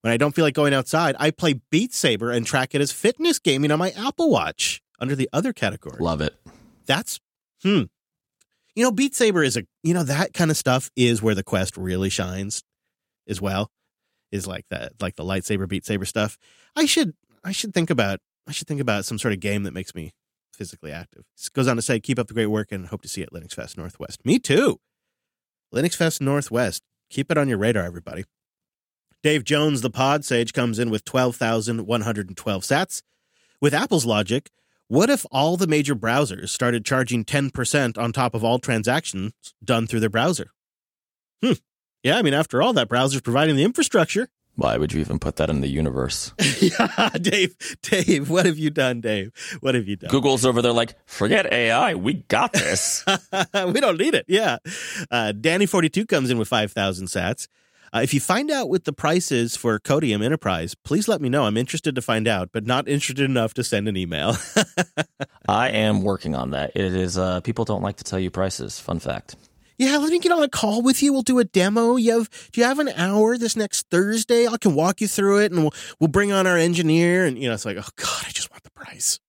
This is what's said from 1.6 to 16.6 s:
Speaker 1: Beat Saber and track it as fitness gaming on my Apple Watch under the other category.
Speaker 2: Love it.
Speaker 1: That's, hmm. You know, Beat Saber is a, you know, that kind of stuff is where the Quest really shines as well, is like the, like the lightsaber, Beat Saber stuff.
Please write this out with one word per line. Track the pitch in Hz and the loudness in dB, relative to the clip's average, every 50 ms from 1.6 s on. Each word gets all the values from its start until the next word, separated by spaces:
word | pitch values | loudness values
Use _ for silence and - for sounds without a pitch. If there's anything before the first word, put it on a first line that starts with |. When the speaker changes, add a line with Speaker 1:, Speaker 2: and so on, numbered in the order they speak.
| _ _ | _ _
Speaker 1:
Beat | - 170 226 247 - | 0 0 0 0 -4
Saber | - - 143 113 98 113 120 | 0 0 0 0 0 -2 -2
and | 120 120 113 | -2 -2 -2
track | - - 135 127 - - | 0 0 0 0 0 0
it | - | -2
as | 147 139 | -2 -2
fitness | - - - 214 240 - 320 339 302 - | -4 0 0 0 0 2 0 0 0 2
gaming | _ 180 - 135 147 147 | _ 0 2 2 2 2
on | 151 156 | 2 2
my | 180 190 | 0 -2
Apple | - 185 214 269 - - 339 311 | -4 -4 -6 -6 -2 0 2 2
Watch | 196 107 80 80 - - - - - - _ _ _ _ | 2 2 0 -2 -4 -4 -4 -4 -4 -8 _ _ _ _
under | 120 131 143 | -6 -6 -2
the | 135 131 - | -2 -4 -2
other | - 147 196 262 214 | -2 -2 -2 -2 -4
category. | - - 101 101 - - 73 - - | -2 -4 -4 -4 -6 -14 -16 -8 -4
Speaker 2:
Love | 82 82 82 76 | -2 -2 0 -2
it. | 76 73 - _ _ - - _ - _ _ _ _ | -2 -4 -4 _ _ -20 -20 _ -20 _ _ _ _
Speaker 1:
That's, | - 135 170 - - - - _ _ _ _ _ _ _ _ - | -2 -2 -2 0 -8 -12 -12 _ _ _ _ _ _ _ _ -2
hmm. | 190 202 165 107 90 _ _ _ _ _ _ _ _ _ _ _ _ _ _ _ _ _ | 0 2 2 0 -2 _ _ _ _ _ _ _ _ _ _ _ _ _ _ _ _ _
You | 214 233 | 0 2
know, | 254 | 2
Beat | 214 196 269 277 - | 2 2 0 0 2
Saber | - 247 214 196 175 151 | 2 2 4 4 4 2
is | 131 107 | 2 0
a, | 120 95 _ _ _ - | -2 -6 _ _ _ -2
you | 160 175 | 0 0
know, | 185 160 | 0 0
that | 127 139 147 - - - | 0 0 0 -2 -2 0
kind | - 175 156 | 0 2 2
of | 156 | 2
stuff | - - 131 127 131 - - _ | 0 2 0 0 0 0 -4 _
is | 131 123 120 117 107 | 2 4 4 4 2
where | 107 113 107 | 0 0 0
the | 95 98 | 0 -2
Quest | - - 95 95 - - | -2 -2 -2 -2 -2 -6
really | - 92 92 90 92 95 95 | -8 -6 -4 -2 -2 -2 -2
shines | - - 95 90 92 95 98 101 104 - _ _ _ _ _ _ _ _ _ _ _ _ _ | -2 -2 -4 -4 -6 -8 -8 -8 -10 -10 _ _ _ _ _ _ _ _ _ _ _ _ _
as | - 104 90 | -10 -8 -6
well, | 98 98 92 95 107 - _ _ _ _ _ _ _ _ _ _ _ _ | -4 -2 -2 -2 -2 -4 _ _ _ _ _ _ _ _ _ _ _ _
is | - 101 92 | -8 -8 -8
like | 95 92 95 - _ | -8 -10 -12 -10 _
the, | 95 - 60 - _ _ | -10 -10 -10 -12 _ _
like | 101 90 - | -8 -8 -6
the | - 80 | -8 -6
lightsaber, | 92 95 98 - - 107 95 95 | -4 -4 -4 -2 -2 -4 -4 -2
Beat | 87 95 92 - | -4 -6 -6 -4
Saber | - 107 98 98 | -4 -4 -4 -4
stuff. | - - 113 107 107 - _ _ _ _ _ | -4 -2 -2 -2 -2 -4 _ _ _ _ _